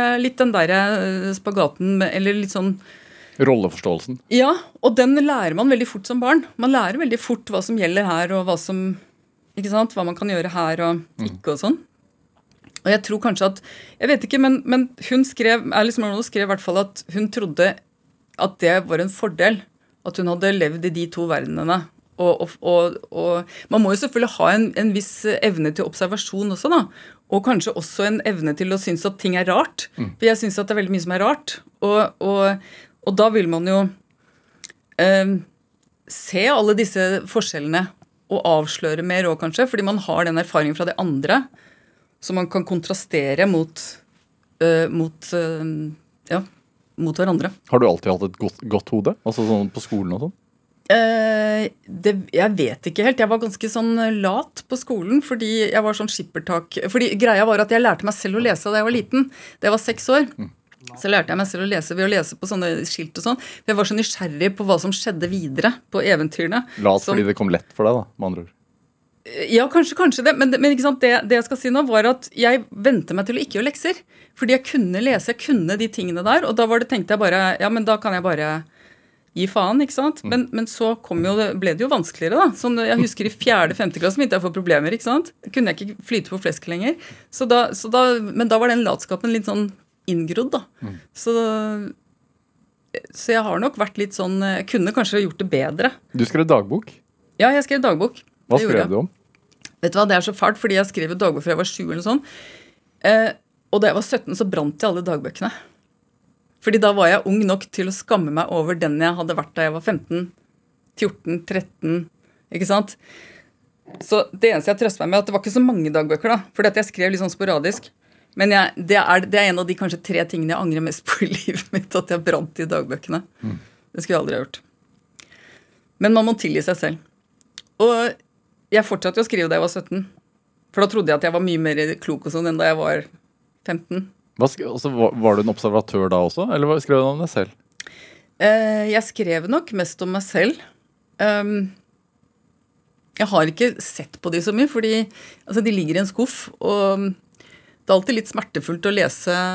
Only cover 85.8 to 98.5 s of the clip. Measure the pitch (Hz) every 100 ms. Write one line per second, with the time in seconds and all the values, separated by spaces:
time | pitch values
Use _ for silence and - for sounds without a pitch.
85.8 | 202 208 - 226 - 190 180 156 - 170
86.8 | 226 339 - - _ - 254 240 233 -
87.8 | 226 247 254 240 208 - 233 220 240 240
88.8 | 214 - - 185 233 226 214 208 208 190
89.8 | _ _ - 170 160 190 262 254 - _
90.8 | 104 90 - - - 233 226 220 214 208
91.8 | 202 - _ _ _ _ _ _ _ _
92.8 | _ - - - - 226 214 175 254 240
93.8 | 202 - 202 - 185 190 196 185 190 240
94.8 | 180 220 220 208 190 - 190 135 135 160
95.8 | 247 - _ 127 117 156 160 131 98 123
96.8 | - - _ _ _ - 226 285 277 277
97.8 | 254 165 226 - - _ -